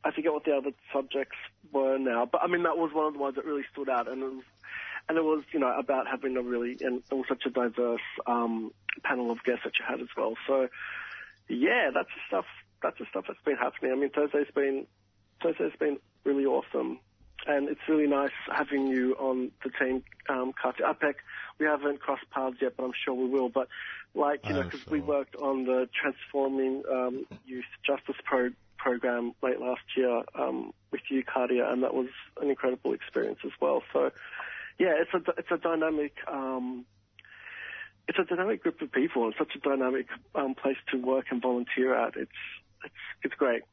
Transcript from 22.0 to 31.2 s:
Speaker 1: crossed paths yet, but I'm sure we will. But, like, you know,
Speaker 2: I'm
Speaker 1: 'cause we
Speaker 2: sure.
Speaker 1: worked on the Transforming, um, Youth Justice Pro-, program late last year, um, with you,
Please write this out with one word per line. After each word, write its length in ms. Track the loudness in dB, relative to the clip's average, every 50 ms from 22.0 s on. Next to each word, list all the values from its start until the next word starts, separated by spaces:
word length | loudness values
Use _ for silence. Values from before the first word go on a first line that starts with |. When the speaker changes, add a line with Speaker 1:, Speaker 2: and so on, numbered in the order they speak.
Speaker 1:
crossed 280 | -2 -2 -2 -2 -4 _
paths 260 | -4 -2 -2 -2 0 0
yet, 120 | -2 -2 0
but 60 | -2 -4
I'm 80 | -4 -4 -4 -2
sure 80 | -2 0
we 140 | 0 0
will. 220 | 2 4 2 2 4
But, 180 | 2 0 0 0 -6 -10 -10 -10 -10 -12 -14 _ _
like, 320 | 2 2 2 2 0 -2
you 80 | -2 0
know, 80 | 0
Speaker 2:
I'm 80 | 0 -2
Speaker 1:
'cause 160 | -4 -10 -6
we 120 | -2 -2 -2
Speaker 2:
sure. 80 | 0
Speaker 1:
worked 280 | 2 0 0 0 _ -8
on 260 | -4 0 0 0 2 2
the 260 | 2 2 2 2 0 -2 -2
Transforming, 840 | -2 -2 -2 -4 -12 -4 0 2 2 2 2 2 2 2 0 -2 -2 0
um, 340 | 0 0 0 0 -2 -4 -8 -10 -12 -18 _
Youth 200 | -10 -10 -10 -10 -10 -14 -4 0
Justice 300 | 0 0 0 -2 -6 -8 -6 -2
Pro-, 260 | 0 2 2 2 2 0 _ _ _ _
program 560 | -2 0 0 0 2 2 0 2 2 0 -2 -4 _
late 180 | 0 0 0 0
last 220 | 0 -2 -2 -4 -6 -4 0
year, 260 | 2 4 4 4 2 -2 -4 -4
um, 360 | -2 -2 0 0 -2 -6 -8 -12 _ _ _
with 100 | -8 -6 -4 0
you, 140 | 0 0